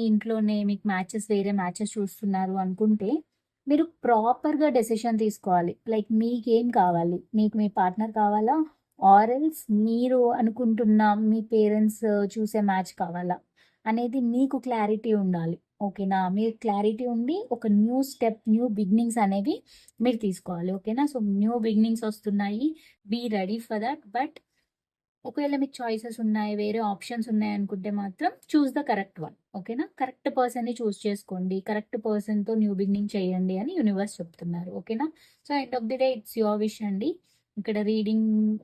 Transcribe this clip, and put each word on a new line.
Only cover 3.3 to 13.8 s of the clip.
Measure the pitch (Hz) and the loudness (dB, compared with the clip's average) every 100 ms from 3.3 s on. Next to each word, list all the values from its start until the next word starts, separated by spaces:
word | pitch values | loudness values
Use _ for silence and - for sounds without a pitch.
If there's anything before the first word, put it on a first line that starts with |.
| _ _ _ 269 | _ _ _ 0
మీరు | 302 330 _ | 0 0 _
ప్రాపర్‌గా | 247 220 226 254 302 302 302 | 2 4 4 0 0 2 2
డెసిషన్ | 247 220 226 233 220 | 2 0 -2 0 0
తీసుకోవాలి. | 220 - 196 180 170 - | 0 -2 2 2 2 -4
Like | 226 220 208 | -4 -2 0
మీకేం | 220 233 247 233 226 240 | 0 2 -2 2 4 4
కావాలి? | 214 180 170 170 175 - | 4 4 4 2 -2 -2
మీకు | 214 214 214 | 0 2 2
మీ | 208 | 0
పార్ట్నర్ | - 180 185 220 | 2 0 0 -4
కావాలా? | 214 208 208 220 311 311 _ _ _ | 2 2 2 2 2 0 _ _ _
Or | 190 196 220 | 8 8 8
else | 262 311 - - 208 | 2 0 -4 -2 2
మీరు | 220 233 254 254 240 | 2 2 2 4 4
అనుకుంటున్న | - 226 220 233 220 214 214 214 208 | 2 0 0 0 2 4 6 6 4
మీ | 220 220 | 2 0
పేరెంట్స్ | 214 220 208 214 214 214 220 202 202 | 0 2 4 4 2 0 0 0 0
చూసే | 220 214 214 | -2 -2 0
మ్యాచ్ | 202 190 185 | 0 0 -4
కావాలా? | - 175 175 180 180 _ _ _ _ | -6 -6 -4 -4 -6 _ _ _ _